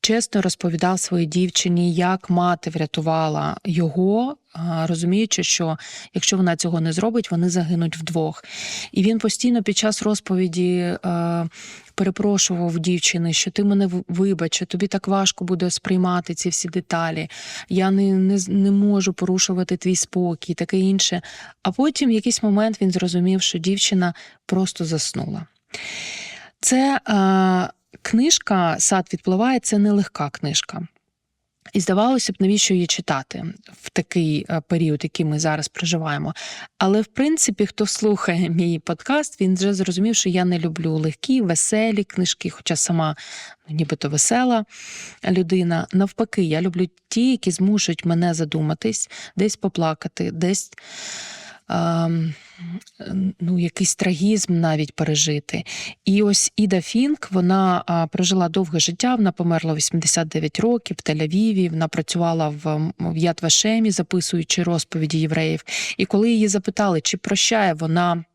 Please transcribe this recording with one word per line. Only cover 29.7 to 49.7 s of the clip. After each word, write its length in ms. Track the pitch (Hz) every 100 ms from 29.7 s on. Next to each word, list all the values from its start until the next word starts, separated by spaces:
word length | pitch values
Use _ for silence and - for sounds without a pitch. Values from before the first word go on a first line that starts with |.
| 208
нелегка 520 | 208 202 190 - 147
книжка. 580 | - 147 156 - - 170 _ _ _ _ _ _ _ -
І 60 | 208
здавалося 540 | 180 190 226 262 -
б, 20 | 190
навіщо 340 | 190 208 -
її 140 | 185 175
читати 560 | - - 139 131 123 165 - - -
в 80 | -
такий, 560 | - 160 180 160 151 -
е, 120 | 165 -
період, 360 | 170 160 147
який 220 | 160 - 156
ми 140 | 151
зараз 280 | 160 151 151
проживаємо. 680 | - 170 170 160 143 156 - - - - _
Але, 240 | 190 208
в 40 | 220
принципі, 600 | - 285 320 - 196 202
хто 200 | - 208
слухає 640 | - 214 202 - 170 170
мій 300 | 165 170 165
подкаст, 600 | - 165 - 285 294 -
він 140 | 190 185
вже 180 | 196
зрозумів, 420 | 196 185 180 214 220
що 140 | 185
я 160 | 180 180
не 140 | 175
люблю 380 | 165 160 160 156
легкі, 440 | 156 - - 262
веселі 600 | 196 165 - 214 226 214
книжки, 460 | 196 - 180 - 175
хоча 260 | - - 156
сама, 400 | - 170 156 147 - - - - -
ну, 60 | 151
нібито 340 | 151 156 147
весела 560 | 147 - 240 254 233 208 - - - - - -
людина. 580 | 185 170 185 175 165 175
Навпаки, 500 | 185 196 - 220 -
я 180 | 175 156
люблю 260 | 185 175 180 _ _
ті, 240 | - 247
які 200 | 254 -
змушують 540 | 175 190 208 - 160 170
мене 280 | 170 175
задуматись, 760 | 160 156 160 151 160 226 214 - - - -
десь 200 | 208 -
поплакати, 760 | 196